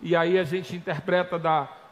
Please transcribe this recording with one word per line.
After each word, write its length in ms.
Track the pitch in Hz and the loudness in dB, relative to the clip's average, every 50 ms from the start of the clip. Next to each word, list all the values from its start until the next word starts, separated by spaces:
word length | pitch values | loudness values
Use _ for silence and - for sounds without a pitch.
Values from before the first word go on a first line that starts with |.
e 160 | - 165 170 | 0 2 2
aí 220 | 170 165 170 180 185 | 2 4 4 4 2
a 60 | 185 | 2
gente 300 | 147 160 190 180 - - | 2 -2 -4 -4 -6 -10
interpreta 640 | 180 170 - 165 147 - - 180 180 180 180 180 170 | -8 -6 -6 -6 -6 -2 0 2 2 2 0 -4 -2
da, 300 | 160 165 156 156 139 - - - - - | 0 2 2 2 0 -2 -10 -20 -20 -20